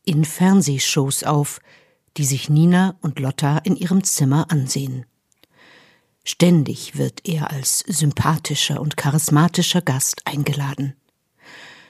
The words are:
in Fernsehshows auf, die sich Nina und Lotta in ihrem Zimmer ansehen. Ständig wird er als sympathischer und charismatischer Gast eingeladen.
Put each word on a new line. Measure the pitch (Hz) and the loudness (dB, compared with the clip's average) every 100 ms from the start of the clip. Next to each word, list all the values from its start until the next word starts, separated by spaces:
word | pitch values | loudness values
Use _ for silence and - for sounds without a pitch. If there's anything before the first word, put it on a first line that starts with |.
in | - 151 | -2 0
Fernsehshows | 156 - 185 196 147 135 - 151 135 - | 0 2 4 4 2 0 -2 0 0 -2
auf, | - 147 143 - _ _ _ _ _ - | -2 0 -2 -8 _ _ _ _ _ -4
die | |
sich | 135 135 - | -2 -2 0
Nina | 151 170 180 190 185 | 4 6 4 2 -2
und | 160 127 | -6 -4
Lotta | 131 - 143 151 | -6 -2 0 0
in | - - | -2 -2
ihrem | 175 190 | 0 0
Zimmer | - - 135 147 156 | 0 0 2 2 0
ansehen. | 151 131 139 135 127 - _ _ _ _ _ _ _ _ _ _ _ | -2 -2 -4 -6 -10 -14 _ _ _ _ _ _ _ _ _ _ _
Ständig | - - 175 165 127 - - 147 | -8 2 4 6 2 -4 -8 -6
wird | 131 - | -6 -6
er | - 156 - | -6 -4 -4
als | 139 127 - | -6 -4 -4
sympathischer | - 160 151 - 147 156 - 143 - 143 | -4 0 0 2 0 0 -2 -2 -2 -2
und | 151 - | -4 -2
charismatischer | 143 151 - 147 175 - 170 175 | 0 0 2 4 4 2 0 0
Gast | 139 131 - - | 0 -2 -2 -6
eingeladen. | - 143 143 143 139 - 139 - _ _ _ _ - - - - | -6 -4 -2 -4 -6 -6 -8 -10 _ _ _ _ -20 -20 -20 -20